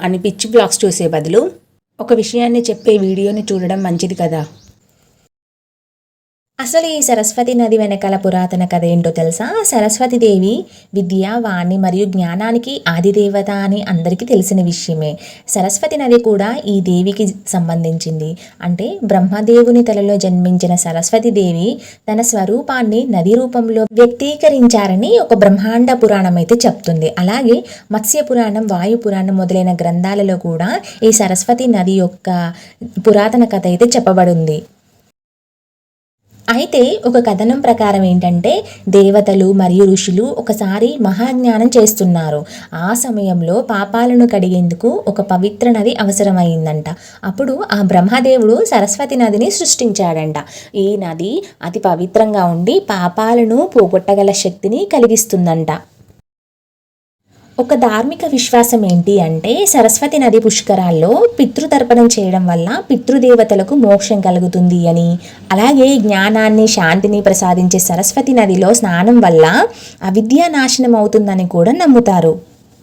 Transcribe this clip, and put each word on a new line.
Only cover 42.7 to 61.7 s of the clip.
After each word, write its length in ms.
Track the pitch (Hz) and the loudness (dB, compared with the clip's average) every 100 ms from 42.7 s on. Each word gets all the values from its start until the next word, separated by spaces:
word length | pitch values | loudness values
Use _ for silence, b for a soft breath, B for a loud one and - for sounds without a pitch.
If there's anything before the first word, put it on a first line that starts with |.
ఆ 200 | 165 180 | -8 -6
సమయంలో 680 | 240 262 214 196 175 165 214 | -4 -4 -4 -2 -2 -2 -2
పాపాలను 640 | 254 202 196 233 247 247 240 | -2 -4 -4 -2 2 4 4
కడిగేందుకు 800 | 196 185 180 175 175 233 392 - | 2 0 0 -2 0 -2 -2 -4
ఒక 120 | - | -4
పవిత్ర 500 | 196 180 202 208 240 | -2 -2 -2 -2 0
నది 260 | 226 214 - | 2 0 -2
అవసరమైందంట. 880 | 202 196 202 185 175 160 160 151 151 175 B B | -2 0 0 2 0 0 -2 -4 -6 -12 B B
అప్పుడు 400 | 190 190 269 262 262 | -10 -6 -4 -4 -4
ఆ 100 | 208 | -2
బ్రహ్మదేవుడు 800 | 190 180 190 254 254 254 214 254 | 2 2 2 2 2 4 4 2
సరస్వతి 520 | 453 233 202 - 277 262 | 2 0 0 -4 -4 0
నదిని 340 | 220 208 392 | 0 0 -2
సృష్టించాడంట. 840 | - 339 - 240 202 175 160 156 151 - B B | -2 -2 -2 -2 -2 -2 -2 -4 -6 -10 B B
ఈ 220 | 208 196 208 | -4 -2 -2
నది 460 | 175 160 190 330 392 B | -6 -6 -6 -6 -10 B
అతి 160 | 175 196 | -10 -4
పవిత్రంగా 640 | 190 170 185 220 214 208 | -2 -2 -2 0 0 2
ఉండి 340 | 175 165 185 381 - | 0 0 0 0 -2
పాపాలను 800 | 190 180 196 220 240 220 240 370 247 | -4 -2 -2 0 2 2 0 2 2
పోగొట్టగల 560 | 185 185 190 202 196 | 2 0 0 2 2
శక్తిని 560 | 196 185 - 196 262 403 | 0 -4 -6 -6 -4 -2
కలిగిస్తుందంట. 720 | 302 233 220 - 185 175 165 156 165 - _ _ _ _ _ _ _ _ _ _ _ _ _ _ _ _ - | 2 2 2 0 -2 0 -2 -4 -6 -10 _ _ _ _ _ _ _ _ _ _ _ _ _ _ _ _ -6
ఒక 160 | 240 | 0
ధార్మిక 500 | 262 240 214 269 330 | 2 2 0 -4 -4
విశ్వాసం 680 | 330 262 - 240 240 233 196 | -4 -2 2 2 4 2 2
ఏంటి 280 | 175 185 202 | 2 2 2
అంటే 460 | 160 160 190 311 403 | 0 -2 -2 -2 0
సరస్వతి 520 | 277 226 - 294 302 | 2 2 2 -2 0
నది 220 | 247 220 | 2 4
పుష్కరాల్లో 880 | 226 - - 190 180 160 170 302 480 - | 2 -2 -2 0 0 2 2 2 2 2
పితృతర్పణం 680 | 269 - 302 | -2 -2 -2